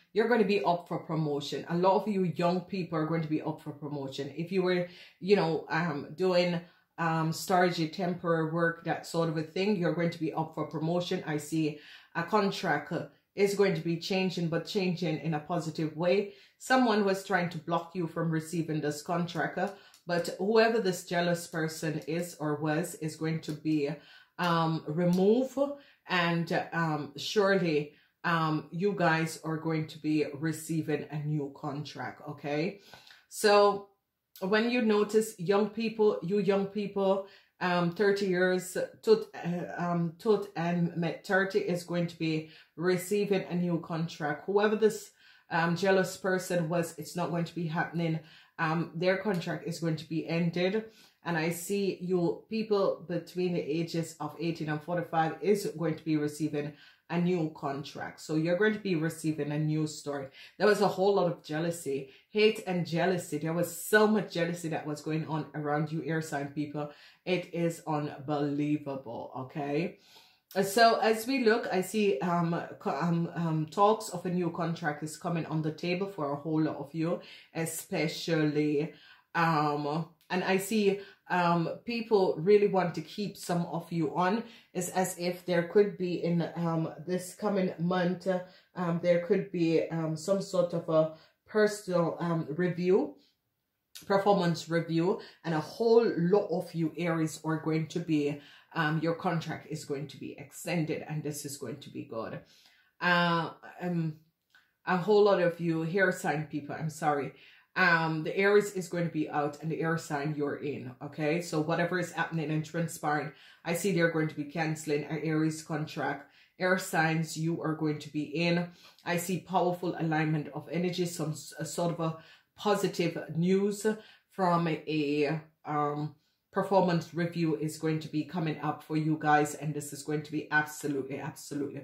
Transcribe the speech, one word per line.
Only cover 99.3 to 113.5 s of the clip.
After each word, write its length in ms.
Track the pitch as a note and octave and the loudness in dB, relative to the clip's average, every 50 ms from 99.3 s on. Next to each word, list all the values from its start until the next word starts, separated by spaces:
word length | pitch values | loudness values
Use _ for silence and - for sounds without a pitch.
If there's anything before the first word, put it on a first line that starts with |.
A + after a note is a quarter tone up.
| E3+ E3 D#3 D#3+ - - - - | -2 -2 -2 -4 -8 -10 -8 -10
is 140 | - D3+ - | -10 -10 -6
going 220 | - D3 C#3 D3 | -6 -6 -6 -6
to 100 | C#3 - - | -8 -10 -12
be 200 | B2+ F#2 - - | -12 -12 -12 -14
extended, 640 | - - - - - F3 E3 F3 D#3 D#3 D3+ - - - | -16 -18 -16 -12 -8 -4 -2 -2 0 -2 -2 -4 -6 -6
and 140 | D#3 D3+ D3+ | -6 -6 -4
this 220 | D3 D3+ - - | -6 -6 -8 -8
is 120 | C#3+ C#3 - | -10 -10 -10
going 220 | - A#2 A#2+ - | -10 -10 -10 -10
to 100 | - - | -14 -14
be 140 | - B2+ B2 | -12 -12 -12
good. 360 | - - A2+ A2 F#2+ - D#3 - - - - _ - _ _ _ _ _ _ | -10 -8 -8 -8 -8 -10 -12 -14 -16 -20 -20 _ -20 _ _ _ _ _ _
Uh, 500 | E3 F3+ F3 F3 F3 E3+ E3+ E3 D#3+ D3+ - - - - - - E3 | 0 2 4 4 4 4 2 0 -2 -4 -8 -12 -18 -20 -14 -8 -6
um, 320 | F3+ F3 E3+ E3 D#3+ D3+ - _ _ _ _ _ _ _ _ _ _ _ _ _ | -4 -2 -2 -2 -2 -6 -8 _ _ _ _ _ _ _ _ _ _ _ _ _
a 100 | - F3+ | -2 -2
whole 280 | F3+ D#3+ G3+ G#3+ G#3 G#3 | 0 2 4 6 6 6
lot 180 | G#3 G3 F3+ F3 | 6 6 4 4
of 180 | E3+ E3 - | 2 0 0
you 260 | E3+ E3+ D#3+ D#3+ E3 E3 E3 | -2 -2 0 0 -2 -2 0
air 200 | G3+ F#3+ F#3 F#3 | 2 2 2 2
sign 340 | - - F3+ D3 D3+ D#3 | 0 -2 -2 -2 -2 -4
people, 280 | - - D3 C#3+ - C#3 - | -6 -6 -8 -8 -8 -8 -6
I'm 120 | - D#3 | -6 -6
sorry, 420 | - - E3+ D3+ D3 C#3+ C3 - - - - - - - _ _ _ | -6 -2 0 0 0 0 -2 -4 -8 -14 -20 -20 -20 -20 _ _ _
um, 480 | E3+ F#3 F3 E3+ E3 E3 D#3+ D#3+ D#3 D#3 | 2 4 6 6 4 4 2 0 0 -2
the 120 | E3+ - | -2 0
Aries 360 | F#3 G3 G3+ G#3 G#3 G3+ G3+ - | 2 4 6 6 6 6 4 -2
is 160 | F#3+ F3 - | -6 -6 -4
going 180 | - F3 E3+ | -2 -2 -2
to 60 | D#3+ - | 0 0
be 180 | D#3 D3+ - | -2 -2 0
out 320 | - D3+ C#3+ D3 D3 - - | 0 0 0 0 -2 -4 -4
and 80 | D#3+ | -4
the 100 | D#3 A2+ | -2 -2
air 180 | D3+ E3 E3 D#3+ | 0 0 0 -2
sign 360 | - - D#3 C#3+ C#3 D#3 D3+ | -2 -4 -4 -2 -2 -2 -2
you're 200 | D3 C#3+ C#3+ B2+ | 0 -2 -2 -2
in, 340 | - A2 D3 C3+ A2+ B2 B2+ B2+ - | -4 -4 -6 -6 -6 -8 -12 -12 -12
okay? 400 | C#3 D3 - - D#3 D3 D#3 E3+ | -12 -12 -6 -4 -2 0 0 0
So 200 | E3+ - - D#3 | -2 -2 -2 -2
whatever 400 | D3+ D#3+ E3 D#3+ E3+ E3+ F3+ F#3 | 0 0 0 0 0 0 0 -2
is 100 | E3+ E3+ | -4 -4
happening 400 | - - G3 - E3 E3 D#3 C#3+ | -2 -4 -4 -2 -2 -2 -2 0
and 140 | D#3 D#3 D#3 | -2 -2 -2
transpiring, 640 | - - E3+ E3+ D#3+ - - - D3+ D3 D3+ C3+ D#3 - - - - | -2 -4 -4 -4 -4 -4 -4 -2 -2 0 0 -2 -4 -8 -14 -20 -20